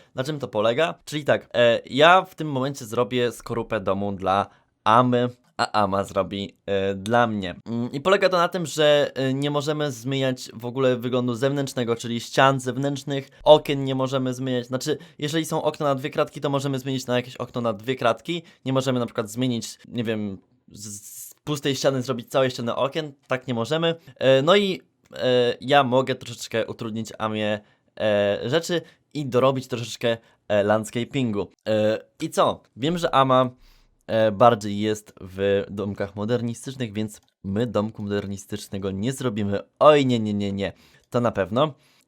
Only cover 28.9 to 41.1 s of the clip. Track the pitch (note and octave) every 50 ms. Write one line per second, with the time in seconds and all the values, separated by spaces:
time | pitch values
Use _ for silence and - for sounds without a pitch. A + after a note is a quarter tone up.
28.9 | _ _ _ _ _ C#3+ D3 C3 A2+ B2 A#2+ C3 C#3 C3 B2 - - A2+ A#2+ A2
29.9 | - - - A#2 A#2 A2+ _ _ _ _ _ _ G#2 G#2 G2 G#2 G#2 A2 G#2+ G#2+
30.9 | - B2 A#2 - - C#3+ C3 A#2 G#2 G2+ F#2 - _ _ _ - A2 G#2+ G#2+ G#2+
31.9 | G#2+ - - _ _ _ D#3+ D#3+ - - F3 B2+ F#2+ - _ _ _ G#2+ A#2 D#3
32.9 | F3 F3 E3 - - C3+ C3+ C3+ C3 B2+ C3 B2 B2 _ - - _ _ _ _
33.9 | _ _ _ - - A2+ A2 A2 G#2 F#2+ B2 A#2+ A#2 G#2+ G#2 G#2+ G2+ G2+ G#2 G#2+
34.9 | G#2+ G#2+ - - - - - F#2+ F#2 F#2+ G2 G2+ G2 G2 - - G2 G2+ G2 G#2
35.9 | G2 - G2+ F#2+ F#2 G#2+ G#2 A2 B2 A#2+ A2+ A#2+ A#2 - - - B2+ C3 C3 A2
36.9 | G2+ G#2+ G#2+ G#2+ G#2+ - _ _ _ _ _ F#2+ G2 G#2 A#2+ A#2+ F#2+ G#2 G#2 A2
37.9 | G#2+ - G#2+ G2+ G2+ G2+ G2+ G2 G2+ F#2+ - - - G#2 - - - G2 F#2+ G2
38.9 | F#2+ F#2+ G2+ B2 C3+ C3 B2+ B2+ G#2 G#2+ G#2 G2 G2+ G2 - _ _ _ - D3
39.9 | D3+ D3 C#3 B2+ B2 A#2 A2 G#2+ G#2 G#2 G2+ G2+ G2 G2 G2 F2 - _ _ _
40.9 | _ _ _ _